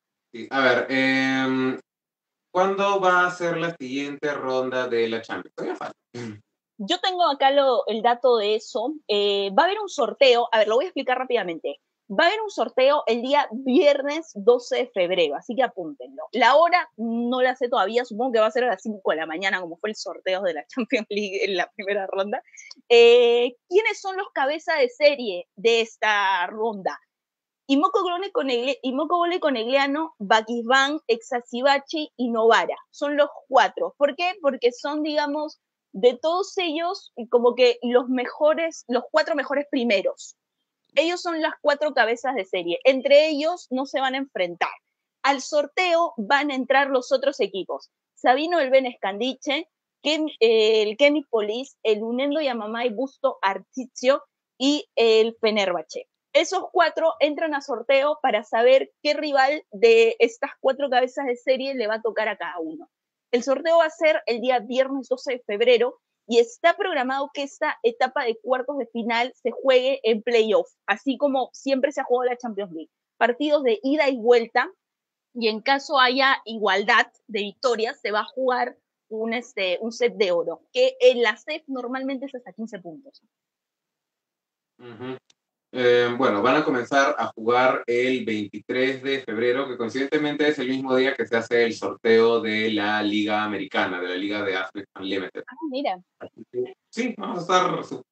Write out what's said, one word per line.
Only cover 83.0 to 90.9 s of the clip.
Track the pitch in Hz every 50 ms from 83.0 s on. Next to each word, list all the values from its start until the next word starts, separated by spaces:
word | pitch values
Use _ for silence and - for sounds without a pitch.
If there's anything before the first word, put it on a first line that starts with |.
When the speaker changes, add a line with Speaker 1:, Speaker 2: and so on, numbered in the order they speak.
| 135 - - _ _ _ _ _ _ _ _ _ _ _ _ _ _ _ _ _ _ _ _ _ _ _ _ _ _ _ _ _ _ _ _ _
Speaker 1:
Ujú. | 123 120 113 107 127 127 131 - _ _ _ _ _ _ _ _ _ _ -
Eh, | 127 123 123 120 123 120 120 120
bueno, | 123 131 117 101 101
van | 110 127 143
a | 156 151
comenzar | 156 135 123 117 - 139 139 139 123 117
a | 113 113 110 -
jugar | 113 107 117 120 123 127 127 131 - -
el | - 120 120 127 131 131 120 110
veintitrés | 113 110 107 104 90 - 104 - - 120 127 131 135 135 127 131
de | 135 139 135
febrero, | - 117 107 110 120 123 123 135 139
que | 131 120
coincidentemente | 120 117 110 104 131 139 139 156 151 151 147 147 147 151
es | 151 147 139
el | 127 127
mismo | 131 135 135 131